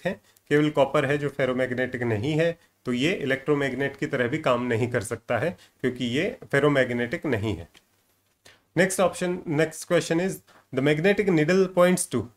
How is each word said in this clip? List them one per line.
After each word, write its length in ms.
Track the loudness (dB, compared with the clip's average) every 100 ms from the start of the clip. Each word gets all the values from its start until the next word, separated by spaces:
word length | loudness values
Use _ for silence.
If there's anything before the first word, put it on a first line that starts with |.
| -8
है, 160 | -8 _ _ 0
केवल 200 | 2 4
कॉपर 360 | 2 2 2 0
है 120 | 0
जो 120 | -2
फेरोमैग्नेटिक 760 | -2 0 0 -2 -2 -4 -2
नहीं 300 | -2 -2 0
है, 260 | 0 0 -2 _ _ -6
तो 80 |
ये 200 | -2 0
इलेक्ट्रोमैग्नेट 840 | 0 -2 -2 0 0 0 -2 -4 -4
की 80 | -4
तरह 220 | -2 -2
भी 100 | -2
काम 260 | 0 0
नहीं 240 | 0 -2 0
कर 140 | -2
सकता 360 | -4 -8 -4 -4
है 200 | -4 -6 -16 _
क्योंकि 240 | -4 -4 -4
ये 320 | -2 -4 -6 -4
फेरोमैग्नेटिक 760 | 2 4 2 0 -2 -4 -4 -2
नहीं 300 | -2 -2 -6
है। 140 | -10 _ _ _ _ _ _ _ -20 _ _ 0
नेक्स्ट 220 | 0 2
ऑप्शन, 400 | 0 0 -4 -4 -4
नेक्स्ट 400 | -2 -2 -4 -2
क्वेश्चन 420 | 0 0 0 -2
is 40 | -6 -14 _ _ 0
the 120 | 2
magnetic 420 | 2 2 2 4
needle 380 | 4 4 4 2 4
points 380 | 4 4 0 -4
to, 80 | -4